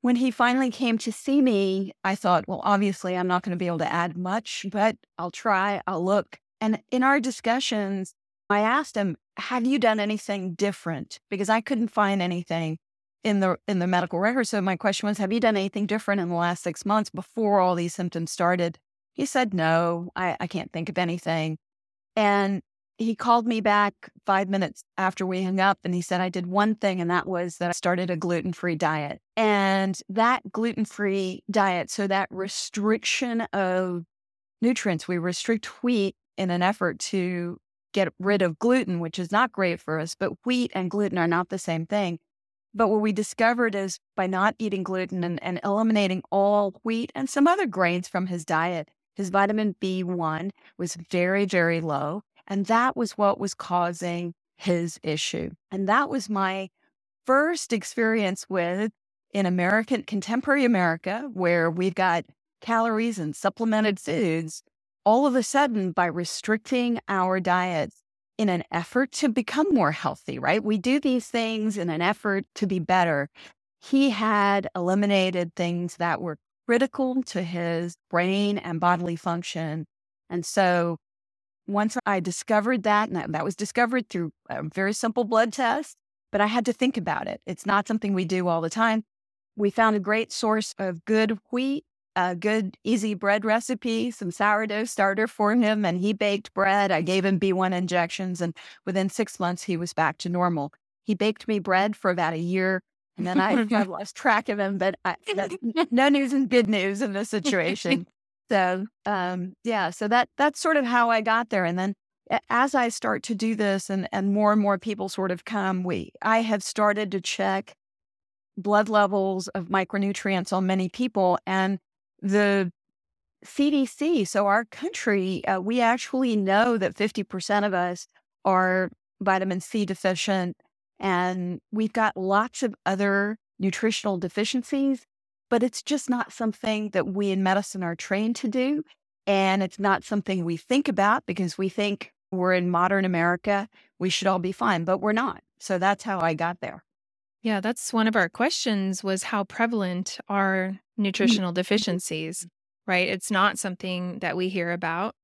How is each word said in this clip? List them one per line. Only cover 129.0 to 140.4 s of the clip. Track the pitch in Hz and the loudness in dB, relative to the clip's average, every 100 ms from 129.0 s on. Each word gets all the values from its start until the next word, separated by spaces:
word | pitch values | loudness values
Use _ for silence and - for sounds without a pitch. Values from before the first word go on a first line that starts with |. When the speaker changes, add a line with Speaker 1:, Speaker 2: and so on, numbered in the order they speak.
| _ _ | _ _
Speaker 1:
vitamin | 196 190 190 185 | 0 2 2 -4
C | - 220 196 | -4 -4 -2
deficient | 190 190 180 - 190 180 - _ _ _ _ | 0 0 0 0 0 -2 -6 _ _ _ _
and | 190 180 180 185 180 180 _ | 0 2 0 -2 -4 -6 _
we've | 214 220 | -2 -2
got | - 214 - | 0 -2 0
lots | 190 196 233 - | 0 2 0 -2
of | 240 202 - | -4 -2 -2
other | 190 202 196 202 220 _ _ | 0 2 2 0 -4 _ _
nutritional | 190 - 220 214 214 185 | -2 0 -2 0 -2 -2
deficiencies, | 175 - 220 254 240 277 277 262 _ _ _ _ _ | -4 -4 -2 -2 -2 0 0 -2 _ _ _ _ _
but | 240 | 0
it's | 247 - | 0 -2
just | - 285 - | -4 -4 -2
not | 247 - | -4 -4
something | - 220 - 226 214 214 | -4 -4 -4 -4 -4 -2
that | 196 175 | -2 -2
we | 190 202 | -2 0
in | 190 | 2
medicine | 190 190 196 190 | 2 2 -2 -6
are | 175 170 | -6 -6
trained | - 196 220 233 | -4 -2 -2 -2
to | 233 | -2
do. | 254 254 294 311 _ _ _ - | 0 0 -2 -6 _ _ _ 0
And | 196 190 190 | 2 4 2
it's | 190 - | 0 -2
not | 196 190 | 0 0
something | - 208 202 185 | -2 -4 -2 -2